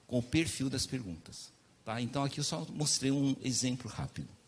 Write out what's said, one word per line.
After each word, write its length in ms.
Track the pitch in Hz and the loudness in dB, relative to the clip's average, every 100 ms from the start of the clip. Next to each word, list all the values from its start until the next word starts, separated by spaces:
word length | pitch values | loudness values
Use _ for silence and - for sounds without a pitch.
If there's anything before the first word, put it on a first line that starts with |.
| - | -2
com 140 | 123 | 0
o 40 | |
perfil 460 | 120 156 165 - 135 | 2 2 2 0 -2
das 160 | 135 - | 0 -2
perguntas. 640 | 131 101 82 - - - - _ _ - | -4 -4 -8 -12 -16 -16 -20 _ _ -6
Tá? 160 | 113 | -4
Então, 220 | 120 139 | 0 0
aqui 160 | 139 - | 0 0
eu 40 | |
só 220 | 143 160 - | -2 -2 -4
mostrei 400 | - 147 - 131 | 0 2 4 4
um 240 | 139 139 131 | 4 4 2
exemplo 480 | 131 117 131 123 110 | 0 2 2 0 -4
rápido. 380 | - 139 - - - | -4 -4 -6 -10 -14